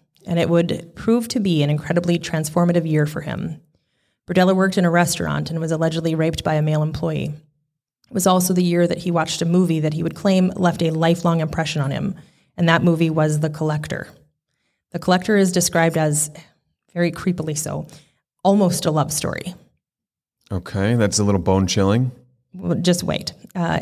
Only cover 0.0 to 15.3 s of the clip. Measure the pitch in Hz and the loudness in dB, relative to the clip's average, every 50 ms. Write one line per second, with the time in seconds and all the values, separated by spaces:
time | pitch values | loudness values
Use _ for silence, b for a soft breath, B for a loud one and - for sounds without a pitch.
0 | _ _ _ _ - - 170 170 - - 170 170 170 170 - - - - - - | _ _ _ _ -8 -4 -2 0 2 2 2 2 2 2 -2 -6 -8 -14 -18 -4
1 | - 220 233 247 233 233 - 220 196 185 165 151 143 147 151 151 - - 170 170 | 0 0 2 2 0 -2 -4 -2 0 0 2 2 2 2 0 -2 -2 -2 -2 0
2 | 175 175 170 165 165 - - 156 156 151 - 175 175 175 170 175 165 160 151 151 | 0 0 0 -2 -2 -4 -4 -4 -4 -2 0 2 2 2 2 2 0 2 2 0
3 | 147 151 - 151 - - - - - 165 151 - - _ _ _ _ _ _ _ | 0 0 -2 -8 -8 -8 -6 -6 -6 -8 -8 -12 -16 _ _ _ _ _ _ _
4 | _ _ _ _ _ - 175 185 185 190 190 185 190 190 185 196 180 170 170 175 | _ _ _ _ _ -2 2 2 4 4 4 4 2 2 2 2 2 4 4 4
5 | 175 175 - - 170 156 147 147 151 151 165 160 165 160 165 156 160 160 156 170 | 2 2 0 -2 -4 -2 -2 -4 -4 -4 -6 -6 -4 -2 -2 0 0 0 0 -2
6 | 165 165 160 160 160 165 160 - - 160 156 151 151 156 156 151 151 156 - - | -2 0 0 0 0 -2 -2 -2 -2 0 0 2 2 2 2 0 0 -2 -2 -4
7 | 170 165 156 143 147 151 147 - - _ _ _ _ _ _ _ _ _ _ _ | -4 -4 -4 -4 -6 -6 -8 -10 -16 _ _ _ _ _ _ _ _ _ _ _
8 | _ _ - 196 180 190 185 185 180 185 185 180 180 175 170 175 175 175 - 170 | _ _ -6 0 2 2 2 2 2 2 0 2 2 2 2 2 2 2 0 -2
9 | 175 185 170 165 156 - - - 175 170 170 185 185 160 160 156 151 156 156 160 | -2 -2 -2 -2 -2 -2 -4 -4 -2 0 2 2 2 2 0 0 0 -2 -2 -2
10 | 165 165 - - - 202 190 185 180 180 - - 180 175 165 - 170 160 160 160 | -4 -6 -6 -2 0 2 2 4 2 0 0 0 0 0 0 0 -2 -2 0 2
11 | 165 165 170 170 - 170 165 165 156 151 - - 160 151 - 151 135 139 135 - | 2 2 2 2 2 0 0 0 -2 -2 -4 -4 -4 -4 -4 -2 -2 -2 -2 -4
12 | - - - B B B B B B B B - 175 165 165 170 175 175 165 160 | -4 -4 -6 B B B B B B B B 0 2 4 4 4 4 2 2 2
13 | 165 160 156 156 156 156 156 151 160 156 151 - 156 156 151 151 151 - - - | 2 0 2 2 0 2 0 0 -2 -4 -4 -4 -4 -2 -2 -4 -4 -6 -8 -8
14 | - - - _ _ _ _ _ _ _ _ _ _ _ _ _ _ _ - 175 | -10 -12 -16 _ _ _ _ _ _ _ _ _ _ _ _ _ _ _ -10 -4
15 | - 185 180 180 180 - | 0 2 2 2 2 2